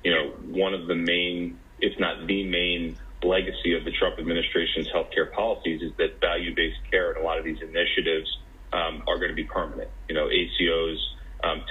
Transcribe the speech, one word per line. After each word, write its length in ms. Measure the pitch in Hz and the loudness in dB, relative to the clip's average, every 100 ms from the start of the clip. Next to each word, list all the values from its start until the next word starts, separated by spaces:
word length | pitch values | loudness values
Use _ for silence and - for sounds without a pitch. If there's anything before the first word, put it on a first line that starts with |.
you 60 | 87 | 2
know, 160 | 85 - - - | 2 0 -6 -2
one 240 | 90 95 | 2 2
of 140 | 92 85 | 2 0
the 60 | |
main, 640 | 85 85 87 90 90 87 - - - | 0 2 2 2 -2 -4 -8 -16 0
if 180 | 101 - | 0 2
not 280 | 87 82 82 | 0 0 0
the 180 | 98 | 0
main, 540 | 95 87 90 87 85 82 - - | 2 2 2 0 -2 -6 -12 0
legacy 500 | 90 95 95 - 87 | 4 4 2 0 2
of 120 | 82 76 | 2 0
the 60 | |
Trump 260 | - 92 85 | 0 0 0
administration's 680 | 80 85 80 85 82 82 76 | 0 0 2 2 2 0 0
healthcare 440 | 85 80 82 78 | 0 0 0 0
policies 480 | - 113 - 82 78 | 2 2 2 -2 -2
is 100 | 82 82 | -2 0
that 240 | 80 - | 0 2
value-based 580 | 87 82 85 82 82 - - | 0 2 0 0 0 -2 0
care 220 | 92 87 | 2 2
and 100 | 80 | 0
a 20 | |
lot 140 | 82 82 | 0 0
of 60 | 82 | -2
these 160 | 76 | -6
initiatives, 760 | 80 82 - - 80 80 80 - - - - | -2 0 2 2 2 0 0 -8 -10 -18 -4
um, 280 | 87 82 78 - | -2 -2 -2 -2
are 80 | 85 | 0
gonna 140 | 87 | 0
be 120 | - | -2
permanent. 440 | 80 92 80 - - - - | -2 -2 -2 -4 -8 -8 -4
You 100 | 78 | 0
know, 120 | 73 | 2
A 220 | 92 87 - | 2 2 2
C 100 | 85 | 2
Os, 460 | 82 82 78 - - - - | 2 0 -2 -6 -6 -14 -4
um, 200 | 85 76 - | -2 -2 -2